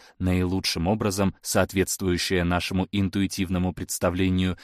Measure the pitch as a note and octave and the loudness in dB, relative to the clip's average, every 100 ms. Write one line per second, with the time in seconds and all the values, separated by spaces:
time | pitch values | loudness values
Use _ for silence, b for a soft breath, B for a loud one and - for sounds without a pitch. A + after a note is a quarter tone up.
0 | B B F#2 F2+ F2+ F#2+ - - E2 A2 | B B 0 0 0 -2 -2 -2 0 0
1 | G#2+ G2 G2 - - G2+ F#2 F#2+ F2+ - | 0 2 0 0 -2 0 2 2 0 0
2 | F#2+ F2+ - F#2 F2 F2+ - F#2+ F#2 G2+ | 0 0 0 0 2 0 0 -2 -2 0
3 | F#2+ G2+ F#2+ - F2+ F#2 F2+ E2+ F2+ - | 0 0 -2 -2 -2 0 -2 -4 -8 -2
4 | F#2 F2 F#2+ F#2 F#2 F2 | 0 2 2 2 0 -2